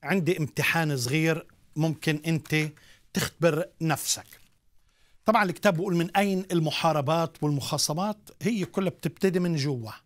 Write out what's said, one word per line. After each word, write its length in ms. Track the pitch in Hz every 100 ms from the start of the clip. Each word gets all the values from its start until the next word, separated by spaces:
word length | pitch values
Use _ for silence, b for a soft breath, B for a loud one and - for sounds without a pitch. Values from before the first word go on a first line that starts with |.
عندي 360 | 147 190 156 175
امتحان 580 | 151 - 139 165 160 139
صغير 500 | 120 151 160 151 - _ _ -
ممكن 460 | 160 156 - 151 165
أنت 420 | 160 - 156 151 151 b b b
تختبر 560 | - - - 165 160 175 _
نفسك. 600 | 165 143 - - - - - _ _ _ _ _ _ _
طبعًا 200 | - 220
الكتاب 300 | 202 - 214
بيقول: 220 | 165 196 170
"من 200 | 170 196
أين 300 | 202 190 190
المحاربات 920 | 175 156 - 170 151 135 160 165 -
والمخاصمات؟ 880 | 151 147 131 151 - 156 202 208 - -
هي 220 | 156 226
كلها 260 | 175 - 190
بتبتدي 500 | - 165 - 196 180
من 160 | 175 160
جوا. 340 | 139 131 110 -